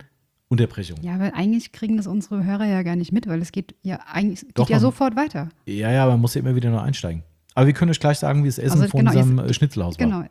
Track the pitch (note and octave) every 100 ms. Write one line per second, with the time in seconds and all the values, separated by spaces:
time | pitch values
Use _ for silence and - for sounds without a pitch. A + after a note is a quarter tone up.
0 | - _ _ _ - A#2+ A2+ - F2 D#2
1 | F3 F#3 G3 - G3+ A#3 - - A3 A3
2 | G3+ G3+ - G3+ F#3 G3+ G#3+ F#3+ E3+ F3
3 | E3+ G#3 A3 E3 E3+ F#3+ - - F#3+ F3+
4 | - E3 G#3 F#3 - - - A3+ B3 -
5 | C4+ A3+ D4+ D#3+ D#3+ - - G2+ A2 C3
6 | C3 A#2+ A#2+ C#3+ C3 B2 A#2+ A2+ C3+ C3+
7 | F2 E2 - _ _ - C3+ C#3+ E3+ D#3+
8 | D3 D3 D3 C#3 C#3+ B2 C3+ D3 G3 C3+
9 | C3 B2+ C3 B2+ B2 A#2+ D3 - F2 E2
10 | A#3 F3+ -